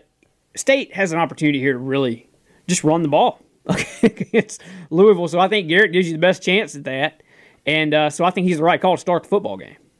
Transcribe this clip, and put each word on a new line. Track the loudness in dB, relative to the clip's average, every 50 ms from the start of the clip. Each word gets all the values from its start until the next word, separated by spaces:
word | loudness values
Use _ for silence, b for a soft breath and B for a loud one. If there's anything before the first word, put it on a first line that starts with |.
| -8 _ _ _ _ _ _ _ _ _ -14
State | -6 0 0 0 0 0 -4 -4
has | -4 -2 -2 0
an | -2
opportunity | -2 -2 -2 -2 0 0 0 0
here | 0 0 -2
to | -2
really | -4 -4 -2 -2 0 -2 -4 -6 -10 _ _ _ _ b b b b b
just | -2 0 0
run | 0 0 0 0
the | 0
ball | 2 2 2 0 -2 -4 _ _ _ _ -6
<laughs> | -6 -4 -4 -6 -8 -4 0 0
against | 0 0 -2 -6 -4 -2 -2 -2 -2 -6 -20 B -20 -20 -20 -12 B
Louisville. | 2 4 6 6 6 4 2
So | -2 0 0
I | 0 2
think | 0 -2 -2 0
Garrett | 2 2 2 2 2
gives | 0 0
you | 0 0
the | 0
best | 2 0 0 0 0
chance | 0 0 0 0 -2 -8
at | -12 -10
that. | -8 -4 -4 -4 -4 -4 _ _ b b b b b b b b
And, | -2 0 0 0 2 2
uh, | 2 2 0
so | 0 0 0
I | 0
think | 0 0 0 0
he's | 0 2
the | 2
right | 2 2 2
call | 2 0 0
to | 0
start | -2 -2 -2 -2 -2
the | -2
football | -2 -2 -2 -4 -8
game. | -12 -14 -18 -20 -20 _ _ _